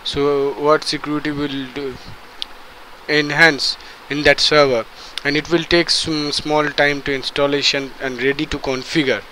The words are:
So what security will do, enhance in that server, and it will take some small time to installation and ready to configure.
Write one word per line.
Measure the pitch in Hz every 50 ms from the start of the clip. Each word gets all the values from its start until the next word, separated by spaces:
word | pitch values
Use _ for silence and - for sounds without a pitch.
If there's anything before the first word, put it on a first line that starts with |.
| -
So | - - 147 143 143 143 139 139 143 139
what | 143 147 147 151 151 -
security | - - 147 - 147 151 151 143 151
will | 147 143 147 143 135 139 135 127 127
do, | 147 143 135 127 120 - - - - - - - - - - - - - - - - - - - - - -
enhance | 151 151 151 147 143 147 165 160 147 127 - - - - - - - - - -
in | 139 147 147
that | 147 143 -
server, | - - 156 151 147 135 127 113 110 - - - - - - - -
and | 139 143 151
it | 147 -
will | 165 170 165
take | - 180 170 160 -
some | - - - - 160 151 147 147
small | 143 - - 151 151 151 151 147
time | 139 - 147 143 143 143 139
to | 147 139
installation | 135 127 - - - 143 143 143 143 131 - - 143 139 131 123 -
and | 139 135 127 120
ready | 120 135 139 139 156 151
to | - 143
configure. | - 139 131 127 127 - - 165 147 131 117 101 - -